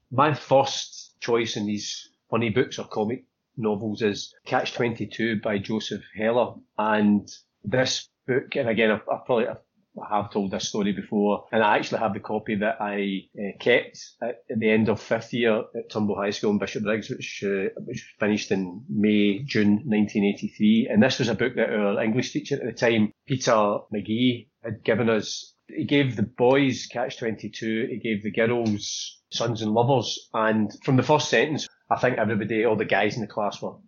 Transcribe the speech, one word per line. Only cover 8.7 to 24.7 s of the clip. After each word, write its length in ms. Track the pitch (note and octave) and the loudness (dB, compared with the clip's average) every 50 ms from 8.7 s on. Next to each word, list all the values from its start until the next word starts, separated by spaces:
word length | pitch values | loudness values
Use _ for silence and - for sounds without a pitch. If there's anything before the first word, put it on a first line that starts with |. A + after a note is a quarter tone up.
| A2 G2 A2+ A2 | 2 2 4 2
I've, 120 | G#2 G2 - - | 2 0 -2 -4
I've 140 | - - - | -6 -4 -2
probably, 220 | - B2+ A2+ A#2+ - | 0 0 0 0 -2
I've 100 | - - _ _ _ _ _ _ - - - | -4 -10 _ _ _ _ _ _ -16 -14 -8
I 140 | - G#2 | -4 -2
have 140 | G#2 G2+ G#2 | -2 -2 -2
told 200 | - A2 G2+ F#2+ | -2 -2 -2 -2
this 180 | G2 F#2+ - - | -4 -4 -6 -4
story 240 | - A2+ G2+ G#2 G2 | -4 -2 -2 -2 -2
before, 540 | G2+ G2 - A2+ G#2 G2+ G2+ G2+ - - - - | -4 -6 -4 0 2 2 2 2 0 -4 -2 0
and 100 | A2 A2 | 2 4
I 140 | G#2 A2 | 4 4
actually 240 | D3 - - B2 G#2+ | 2 0 -2 -2 -2
have 140 | A2+ G#2 G2 | 0 -2 -2
the 60 | A2 | -4
copy 360 | - - G#2+ G#2+ - - A2 | -6 -6 -6 -6 -4 -4 -4
that 200 | G2 G#2 G#2+ - - | -2 0 -2 -2 -2
I, 480 | G#2+ G2+ G2+ G2+ G2+ G2+ G2 F#2+ - _ - A2 | -4 -4 -2 -2 -2 -2 -2 -4 -8 _ -12 -8
uh, 180 | G#2 F#2+ F2+ - | -8 -8 -8 -4
kept 400 | - B2+ A#2+ C#3 - - - - - - _ - A#2 | 2 4 4 4 2 -2 -14 -18 -18 -18 _ -8 -8
at, 200 | A#2 - - - - | -8 -8 -8 -10 -6
at 80 | C3 A2 | -4 0
the 120 | A2+ A2 | 2 4
end 180 | G#2+ A2 A2 A#2 | 4 4 4 2
of 120 | G2+ - | 0 -2
fifth 320 | - - A#2+ A2+ - - - | -2 -4 -4 -4 -4 -4 -2
year 300 | A#2 A#2+ A#2 G#2+ A2 - - - | 2 2 4 4 2 0 -4 -8
at 160 | A#2 A2+ - | -10 -10 -6
Turnbull 260 | - A2 G#2 G#2 G2 | -4 -2 -2 0 0
High 140 | F#2 G2+ G#2 | 0 -2 -2
School 200 | G#2 - - A2 | -2 0 0 0
in 80 | G#2 G2+ | 0 0
Bishopbriggs, 520 | G2 - - C3 G#2+ G2+ A2 A2 G2 - | 0 -2 -4 -4 -2 -2 -2 -2 -4 -6
which, 340 | C3 - - - - - G#2 | -10 -10 -10 -12 -10 -6 -4
uh, 260 | G2 G2 G2 F#2+ - - - - | -4 -2 -2 -2 -4 -6 -8 -12
which 300 | - A#2+ - - - - - | -10 -10 -12 -12 -14 -6 -2
finished 300 | A2 G#2 G#2+ G#2 - - | 0 2 2 0 0 -2
in 340 | G#2 F#2+ F#2+ F2+ F2 A2+ - - | -2 -2 -2 -4 -6 -12 -10 -6
May, 520 | - G#2+ G#2 G#2+ G#2+ G#2 G#2 G#2 G2 G#2 C#3+ | -2 2 4 4 4 4 4 2 2 0 -4
June 380 | C#3 - A2 G#2 G#2 G#2 G#2 - | -4 0 2 4 4 4 2 2
nineteen 380 | C#3 G#2+ G#2 G#2 G#2 - A2 G2 | 0 2 2 2 2 2 2 2
eighty-three. 640 | G2+ G2+ - - G#2 - - A2 G#2+ A2 A2+ - - | 2 0 0 -6 -8 -4 2 4 6 6 6 4 2
And 120 | A2+ G#2 B2+ | 4 4 4
this 160 | C3 - - | 4 4 2
was 100 | B2 G#2+ | 0 0
a 60 | A#2 | 0
book 200 | - A#2+ B2+ B2+ | 0 -2 -2 0
that 140 | A2 A2+ - | 0 0 0
our 320 | A#2 G#2+ G#2 G2+ G3+ C3 A#2+ | 0 0 0 0 0 0 0
English 300 | A2 A2 B2 A#2+ - - | 0 0 0 -2 -2 -4
teacher 240 | D3+ D3 - C#3+ | -6 -4 -4 -6
at 80 | - - | -4 -4
the 80 | G#2 A2+ | -6 -4
time, 400 | - C3 A#2 A2+ A2 G#2+ G#2 - _ _ | 0 2 2 4 4 2 2 0 _ _
Peter 260 | - C#3 - - C3+ A#2+ A2 G#2 G#2 G#2 - - - A2 | -4 -4 -2 2 2 4 4 4 2 0 -2 -6 -6 -6
McGee, 560 | G#2 F#2 G2+ A2 A#2 B2+ B2+ A#2+ A#2 - _ _ _ - | -6 -4 -2 0 2 2 2 2 0 -6 _ _ _ -10
had 220 | A#2 | -10